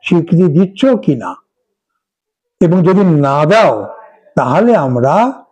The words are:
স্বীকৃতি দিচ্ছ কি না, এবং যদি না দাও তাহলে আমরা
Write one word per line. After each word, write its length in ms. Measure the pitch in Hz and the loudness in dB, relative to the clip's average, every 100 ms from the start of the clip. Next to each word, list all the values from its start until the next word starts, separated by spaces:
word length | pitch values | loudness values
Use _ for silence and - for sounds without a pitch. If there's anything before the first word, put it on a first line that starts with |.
| - | -2
স্বীকৃতি 420 | 175 165 165 185 | -4 0 0 2
দিচ্ছ 340 | 151 190 - 269 254 | 0 -2 -2 -2 0
কি 100 | - 135 | -2 -4
না, 160 | 92 - _ _ _ _ _ _ _ _ _ _ _ _ | -6 -14 _ _ _ _ _ _ _ _ _ _ _ _
এবং 160 | 170 185 | 0 2
যদি 200 | 175 190 190 156 143 | 2 2 2 2 0
না 120 | 143 151 | 0 2
দাও 280 | 214 190 110 98 - - _ _ - | 2 2 0 -8 -16 -20 _ _ -4
তাহলে 360 | 127 147 233 220 | -2 0 2 0
আমরা 380 | 139 123 127 170 247 269 _ | 0 -2 0 0 0 -4 _